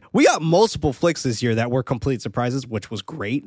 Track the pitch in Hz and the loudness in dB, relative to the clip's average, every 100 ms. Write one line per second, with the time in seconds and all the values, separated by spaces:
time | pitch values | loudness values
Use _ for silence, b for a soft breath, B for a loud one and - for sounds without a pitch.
0 | - 208 330 233 160 170 226 - 156 123 | -4 4 4 4 2 4 4 2 -2 0
1 | 170 160 131 110 120 113 120 127 - 123 | 0 0 -2 -2 0 0 0 -2 -2 -4
2 | 135 127 110 123 120 135 127 110 - 107 | -2 -4 -4 -4 -2 -2 -4 -8 -8 -10
3 | - 160 104 143 | -10 -10 -4 -4